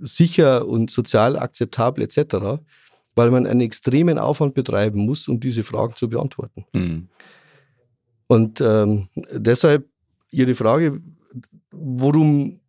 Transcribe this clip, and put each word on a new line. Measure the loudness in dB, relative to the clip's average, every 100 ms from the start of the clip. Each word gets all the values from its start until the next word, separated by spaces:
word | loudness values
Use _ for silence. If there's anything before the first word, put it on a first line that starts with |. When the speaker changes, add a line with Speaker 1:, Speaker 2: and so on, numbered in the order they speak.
Speaker 1:
sicher | -4 0 2 4 4 4 0
und | -2 -2
sozial | -4 -2 2 2 0
akzeptabel | -6 -6 -6 -2 -2 -2 -4
et |
cetera, | -2 -2 -2 -4 -6 -10 _ _ _ _ 2
weil | 4
man | 4 2
einen | 0
extremen | 0 -4 0 2 2 0
Aufwand | -2 -2 -2
betreiben | -2 -2 0 0 0 -2
muss, | -2 -4
um | -4
diese | -4 -4
Fragen | -4 -4 -4 -4
zu | -4
beantworten. | -4 -6 -8 -14 -16 -8
Speaker 2:
Mhm. | -4 -4 -6 -12 _ -20 _ _ _ _ _ _ _ _ _ 2
Speaker 1:
Und, | 2 2 0
ähm, | 2 2 2 0 -4 -12 -12
deshalb | -4 0 2 4 2 -2 _ _ _ _
Ihre | 0 0 2
Frage, | 2 2 0 -4 -12 -20 _ -20 -20 _ _
warum | -12 -8 -2 2 4 4 2 -2 -8